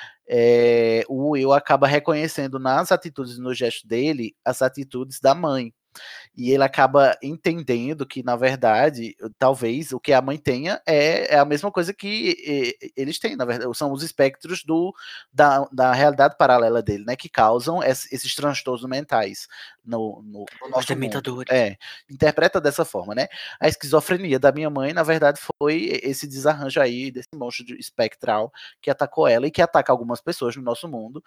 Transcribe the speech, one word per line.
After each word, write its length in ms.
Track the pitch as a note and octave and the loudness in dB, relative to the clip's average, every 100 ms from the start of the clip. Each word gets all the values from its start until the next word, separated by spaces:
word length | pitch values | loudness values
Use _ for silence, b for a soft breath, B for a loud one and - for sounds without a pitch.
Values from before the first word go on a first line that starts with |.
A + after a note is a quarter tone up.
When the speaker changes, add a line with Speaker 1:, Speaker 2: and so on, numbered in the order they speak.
| B B - | B B -2
Speaker 1:
É, 760 | A#2+ A#2+ A#2+ A#2+ A#2 A2+ A2+ - | 2 6 6 6 4 4 0 -2
o 220 | C3 D3 | -2 -2
Will 200 | D3 C3 | 0 4
acaba 340 | C#3+ - C#3 C#3 | 4 4 4 4
reconhecendo 720 | D3 C#3+ D3+ D#3 - C3+ C3 | 2 0 -2 -2 -4 -6 -4
nas 320 | C3 C#3 E3+ | 0 0 2
atitudes 420 | F3+ E3+ C#3+ B2+ B2 | 0 -2 -10 -12 -10
e 40 | |
no 120 | B2+ | -8
gesto 320 | B2 A#2+ - A2 | -4 -4 -4 -4
dele 480 | A#2 D3 C#3+ A2+ - A#2+ | -2 -2 -2 -6 -6 -4
as 160 | B2+ | 0
atitudes 580 | C3 C#3 C3+ B2+ C3 - | -2 -2 -10 -10 -10 0
da 160 | C3+ D#3+ | 2 2
mãe. 380 | E3 C3+ A#2 - _ B B B B - | 0 -2 -6 -14 _ B B B B -6
E 140 | B2 | 2
ele 120 | C3+ | 4
acaba 520 | C3+ - C3 C#3 C3+ - | 4 4 4 6 6 4
entendendo 800 | C3+ D#3+ F3 E3+ C3 A#2+ B2+ D#3 | -4 -4 -4 -2 -2 -4 -4 -8
que, 200 | C3 C3 | -10 -8
na 120 | B2 A#2+ | -4 0
verdade, 800 | B2+ C3 A#2+ A2 D3+ C3 A2+ - A2 - | 0 2 2 4 2 0 -8 -10 -14 0
talvez 540 | C3 C3 A#2 C3 D#3 | 2 2 -2 -4 -6
o 60 | B2+ | -6
que 120 | - | 2
a 120 | C3 | 2
mãe 160 | C3+ C#3+ | 2 -4
tenha 420 | - B2+ D#3+ G#3 - | -4 -2 -4 -4 2
é, 480 | D3+ D3+ E3 - D3 | 2 4 0 4 4
é 20 | |
a 80 | C#3+ | 4
mesma 260 | D3 G3+ | 2 -2
coisa 220 | F3+ E3+ | -4 -4
que, 800 | - G3 G#3+ G#3+ D#3+ D3+ C#3+ B2 - | -6 -8 -4 -4 -4 -4 -2 -2 -6
e-, 80 | - - | -10 -8
eles 220 | C3+ - | -6 -4
têm, 160 | - C3 | -6 -4
na 100 | B2 | -4
verdade, 320 | A#2+ B2 A#2 | -4 -6 -4
são 140 | C#3+ | -4
os 100 | C#3 | -6
espectros 640 | D#3+ - C3+ C#3 D#3+ F3+ | -4 0 0 0 -10 -8
do, 280 | D3+ E3 F3+ B B B - | -2 -2 -2 B B B -2
da, 360 | C3 D3 C#3 C#3 | 4 6 4 0
da 220 | C3 B2+ | 0 2
realidade 420 | B2 D3 C3+ C#3+ - | 4 4 4 4 4
paralela 460 | C#3 B2 A2+ A#2 | 4 6 4 2
dele, 220 | G#2+ G2+ G#2+ | 0 -4 -6
né, 100 | B2+ | -8
que 140 | E3+ | -4
causam 540 | - A2 A#2+ B2+ F3 | 2 4 4 0 -2
es-, 280 | B2+ C3 - | 0 -2 -6
esses 220 | B2+ - | -8 -8
transtornos 500 | - D3+ C3+ - B2 B2+ | -4 -4 -4 -6 -6 -6
mentais 580 | C3+ D3+ A2+ G2+ G2 - B B - A2+ | -8 -2 -2 -2 -6 -16 B B -20 -8
no, 380 | A#2 A2 G#2+ | -6 -6 -10
no, 160 | G#2+ G#2 | -18 -18
no 60 | G2+ - | -18 -16
Speaker 2:
Os 80 | C3 | -6
Speaker 1:
nosso 60 | C3 | -4
mundo. 100 | B2+ | -2
Speaker 2:
dementadores. 640 | C3 B2+ C#3 B2+ B2 B2+ | -4 -6 -6 -8 -8 0
Speaker 1:
É, 240 | B2+ G#2+ - B B - | 2 2 -4 B B -20
interpreta 500 | C3+ D3+ D3+ E3 F#3 | 0 0 2 2 2
dessa 240 | D3 C#3+ | 0 -2
forma, 300 | D#3 F#2+ F#2 | -4 -6 -6
né? 140 | A2 C#3+ B B - | -4 -4 B B -2
A 80 | D3 | -2
esquizofrenia 720 | - C#3+ D3+ - F3+ F#3 C3 | 0 0 2 2 -2 0 2
da 120 | C#3 | 4
minha 200 | C#3 D#3 | 2 -2
mãe, 220 | C#3+ C#3 | -4 -2
na 100 | F3 | 0
verdade, 360 | D#3 D#3+ D3 D3+ - - | 0 2 2 0 -6 -4
foi 140 | D3 E3 | -2 0
e-, 240 | G#3+ - C3+ | -2 -4 -4
esse 160 | C3+ D3 | -6 -8
desarranjo 540 | C3+ C#3+ D3 C#3 D3 | -2 0 0 -2 0
aí 300 | C3 A#2+ C3+ | 0 0 -8
desse 160 | B2 - D#3 | -10 -12 -10
monstro 280 | A#2+ - A#2+ | -10 -10 -14
de 80 | B2 | -16
espectral 720 | - - A2+ - - G#2+ A2+ B B _ | -8 -2 -2 -2 -2 -2 -2 B B _
que 80 | - | -4
atacou 380 | C3+ C#3 - D3+ | -2 -2 2 4
ela 180 | A#2 C#3+ | 4 2
e 60 | |
que 100 | E3+ | 2
ataca 300 | F3 D#3 C3+ | 2 4 2
algumas 280 | B2+ A#2+ A#2+ | 0 -2 -8
pessoas 340 | - - - B2+ | -8 -4 -6 -4
no 80 | |
nosso 240 | B2 A#2 E3+ | -6 -6 -8
mundo, 360 | A#2+ A2 C#3+ | -12 -12 -16